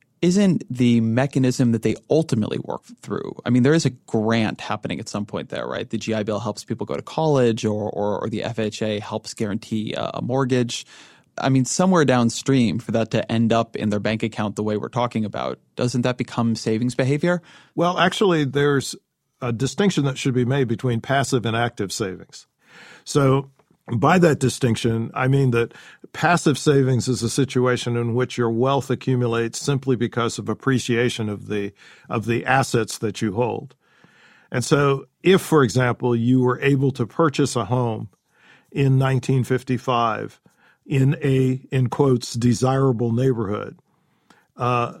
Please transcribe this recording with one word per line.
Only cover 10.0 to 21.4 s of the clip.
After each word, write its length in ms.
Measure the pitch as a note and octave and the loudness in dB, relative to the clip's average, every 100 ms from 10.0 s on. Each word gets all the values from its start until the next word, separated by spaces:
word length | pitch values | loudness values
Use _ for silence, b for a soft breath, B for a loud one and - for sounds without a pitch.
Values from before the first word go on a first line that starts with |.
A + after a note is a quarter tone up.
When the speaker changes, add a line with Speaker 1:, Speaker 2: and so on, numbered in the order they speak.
| - | -6
Speaker 1:
a 80 | - | -6
mortgage. 640 | A2+ C3 C3 B2+ A#2+ - - B B B B - | -4 -2 2 2 0 -4 -12 B B B B -4
I 100 | C3+ | 2
mean, 160 | C3+ B2 | 2 2
somewhere 400 | - F#3 F3+ C3+ | 2 4 6 6
downstream 720 | B2 A#2 - - C3+ A2+ G#2+ | 4 2 0 0 2 2 0
for 140 | - | -2
that 180 | A2 A2 | -2 0
to 180 | A2+ - | -2 0
end 220 | A2+ A2+ | 0 2
up 240 | A2+ A#2 - | 2 0 -4
in 140 | G#2+ | -2
their 100 | G2+ | -2
bank 220 | G#2+ A2 | -2 -2
account 340 | A2+ - G#2 G2+ | -4 -4 -6 -4
the 80 | |
way 140 | G#2+ G#2+ | -4 -4
we're 100 | - | -4
talking 380 | A#2+ A#2+ A#2 G#2 | -2 -2 -2 -4
about, 340 | B1 C2 B1+ _ - | -4 -6 -8 _ -4
doesn't 280 | B2 B2+ | -2 0
that 140 | B2 B2 | -2 -2
become 380 | B2 - A#2 A2 | -4 -2 0 0
savings 380 | - A2 B2 | -2 0 0
behavior? 480 | A#2+ C3 C#3+ F3 F3 - B B | -2 0 0 0 0 -4 B B
Speaker 2:
Well, 240 | B E3+ F3+ | B 0 2
actually, 480 | F3+ - G#3 E3 C#3 | 0 2 2 2 2
there's 500 | C#3 C#3+ C#3+ - - _ _ _ _ | 0 2 2 -2 -8 _ _ _ _
a 100 | B2 | -6
distinction 540 | A2+ C3+ - G3+ - C#3 | -2 -2 0 0 2 0
that 120 | B2+ | -2
should 180 | C#3 B2+ | -2 0
be 100 | A#2+ | 2
made 240 | C#3 A#2+ | 2 0
between 320 | A2+ C3 A#2 | -2 -2 -2
passive 440 | - C3+ B2 C3 | 0 0 2 0